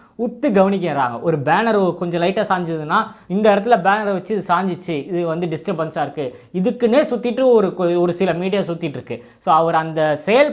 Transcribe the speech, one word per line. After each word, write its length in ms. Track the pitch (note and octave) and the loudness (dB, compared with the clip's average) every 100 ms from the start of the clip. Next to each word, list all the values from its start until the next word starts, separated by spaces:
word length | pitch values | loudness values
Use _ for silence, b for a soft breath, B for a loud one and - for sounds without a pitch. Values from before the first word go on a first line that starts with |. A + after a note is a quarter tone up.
| B B | B B
உத்து 300 | A#3+ - D4+ | -6 -2 2
கவனிக்கிறாங்க. 680 | G3 F#3+ G3 E3+ C#3 B2+ A#2 | 4 4 2 -2 0 -2 -2
ஒரு 180 | E3+ D#3 | -2 0
பேனர் 560 | C3+ F3+ A#3 G#3 F#3 | 2 2 2 2 0
கொஞ்சம் 280 | - F3 E3+ | -2 -4 0
லைட்டா 220 | F3 G3+ G3+ | 0 0 0
சாஞ்சுதுன்னா, 480 | F#3 E3 D#3+ D3+ G3 A3 B B | -2 -2 -6 -2 -2 -2 B B
"இந்த 280 | F#3 G#3+ | 0 4
இடத்துல 220 | G3+ A3 A3+ | 4 4 2
பேனரை 320 | F3+ G#3 G#3 | 2 0 0
வச்சு 220 | F#3 F3+ | -4 -4
இது 100 | G#3+ G3 | -4 0
சாஞ்சிச்சு, 580 | E3+ F#3+ F3 - D3+ C#3 | 0 0 -4 -6 -6 -4
இது 200 | F3 E3+ | -4 -2
வந்து 200 | D#3+ F3 | -2 -4
டிஸ்டர்பன்ஸா 540 | D#3+ - G3 D#3+ E3 | -4 -4 -4 -4 -4
இருக்கு," 240 | C#3 D#3 C3 - B | -6 -6 -8 -10 B
இதுக்குன்னே 480 | F3+ G3+ A#3+ A#3 C4 | -2 -2 0 2 2
சுத்திட்டு 520 | - A#3+ A#3+ A#3 C4 | 2 0 -2 2 4
ஒரு 220 | A3+ F#3+ E3+ | 4 4 0
கொ-, 200 | F3 F3 | 0 2
ஒரு 140 | F3 | 0
சில 200 | E3+ F#3 | 0 -2
மீடியா 300 | E3 F#3+ G3+ | -2 -2 -2
சுத்திட்டு 340 | E3+ E3 E3+ C3 | -2 -4 -6 -8
இருக்கு. 280 | - A#2 B B | -10 -12 B B
So, 160 | - | 2
அவர் 200 | D#3+ E3 | 2 4
அந்த 440 | E3 D#3+ D#3+ D#3 D3 F#3+ | 0 0 0 0 0 2
சேல் 240 | A#3+ D4 | 2 2